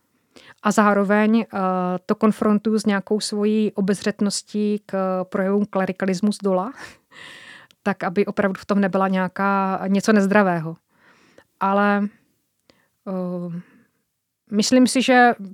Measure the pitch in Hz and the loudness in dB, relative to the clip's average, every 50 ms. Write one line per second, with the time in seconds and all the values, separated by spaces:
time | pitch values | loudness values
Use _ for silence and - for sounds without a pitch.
0 | _ _ _ _ _ _ _ - - - - _ - 208 196 - 208 208 202 202 | _ _ _ _ _ _ _ -20 -20 -20 -16 _ -2 0 2 4 4 4 4 2
1 | 202 190 208 214 214 214 220 233 220 - - 202 190 185 185 185 180 180 180 180 | 2 2 2 2 2 2 2 0 0 -2 -4 -4 -2 -2 -2 -2 -2 -2 -4 -4
2 | - - 214 - - 214 208 - - 214 208 208 - 220 214 214 - 214 202 196 | -4 -4 -2 0 0 0 0 0 0 0 0 0 0 0 -2 0 0 0 -2 -2
3 | 185 - 214 208 - - 214 208 208 214 214 220 214 208 - - 196 190 202 - | -2 -2 -4 -4 -2 -4 -4 -2 0 0 2 0 0 -2 -2 -2 -2 -2 -2 -2
4 | - 208 202 - 208 202 - - - - - 208 208 208 208 208 - - - 190 | -2 -4 -2 -2 -2 -2 -2 -4 -8 -6 -4 -2 -2 -2 -2 -4 -6 -6 -4 -4
5 | 190 190 185 185 185 185 - 196 190 190 202 208 202 - - 190 190 185 180 - | -2 -2 -2 -4 -4 -4 -4 -2 -2 0 0 0 -2 -2 -2 -2 -2 -2 -4 -4
6 | 196 190 190 175 - 208 202 - 196 196 185 180 185 247 269 - - - - _ | -2 -2 -2 0 0 -2 -2 -2 -2 0 0 0 -2 -4 -8 -14 -18 -20 -20 _
7 | _ _ - - - - - - - - - - - _ _ _ - 202 196 - | _ _ -20 -20 -20 -20 -20 -20 -20 -20 -20 -20 -20 _ _ _ -6 -6 -4 -4
8 | 170 185 175 202 202 202 196 - 202 196 190 - - - 202 202 196 190 180 190 | -4 -2 -2 0 -2 0 0 0 -2 -2 -2 -6 -6 -2 0 0 0 0 0 0
9 | 190 190 190 185 185 180 - - 196 196 196 196 196 190 190 - - 190 196 196 | 0 0 0 0 -2 -2 -4 -2 -2 0 0 0 0 -2 -2 -4 -2 -2 -2 0
10 | - - 214 208 196 190 202 208 202 185 175 170 160 165 165 - _ _ _ _ | 2 2 2 4 4 4 4 2 4 2 0 -2 -4 -6 -10 -12 _ _ _ _
11 | _ _ _ _ _ _ _ - _ _ _ _ 196 196 196 202 208 202 202 202 | _ _ _ _ _ _ _ -20 _ _ _ _ -2 0 2 2 2 2 2 0
12 | 208 208 - _ _ _ _ _ _ _ _ _ _ _ _ _ _ _ _ _ | -2 -4 -8 _ _ _ _ _ _ _ _ _ _ _ _ _ _ _ _ _
13 | _ 214 190 185 180 180 180 175 175 175 170 175 175 _ _ _ _ _ _ _ | _ -8 -6 -6 -6 -6 -6 -8 -8 -10 -10 -12 -14 _ _ _ _ _ _ _
14 | _ _ _ _ _ _ _ _ _ _ 208 208 208 - 254 254 254 - - 269 | _ _ _ _ _ _ _ _ _ _ 0 0 2 4 4 4 4 4 4 2
15 | 226 - 254 247 247 240 226 - 196 185 | 2 4 4 6 6 4 4 0 -6 -14